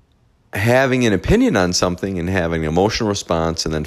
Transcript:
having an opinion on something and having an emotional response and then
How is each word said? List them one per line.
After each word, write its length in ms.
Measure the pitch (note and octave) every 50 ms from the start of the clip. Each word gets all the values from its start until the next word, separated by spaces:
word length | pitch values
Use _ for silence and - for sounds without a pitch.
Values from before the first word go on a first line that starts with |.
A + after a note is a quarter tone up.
| _ _ _ _ _ _ _ _ _ _ -
having 500 | G#2 G2+ A#2 A#2+ C3 C3+ C3 C3 B2+ B2
an 80 | A2+ G2+
opinion 420 | F2+ - - F#3 A3+ C4 B3 D#3+ G#2
on 160 | F2+ F2 F2+
something 440 | - G#2+ F2+ F2 - - G2 G2 F2
and 120 | E2 F2+
having 340 | F#2+ F#2+ E2 E2 E2 D#2+ D#2+
an 60 | D#2
emotional 400 | D#2 F2 F#2+ A3 - - A#2 G#2
response 560 | G2+ G2+ - - F2 E2 E2 E2 E2 - -
and 80 | D#2+ D#2
then 120 | D#2 D2+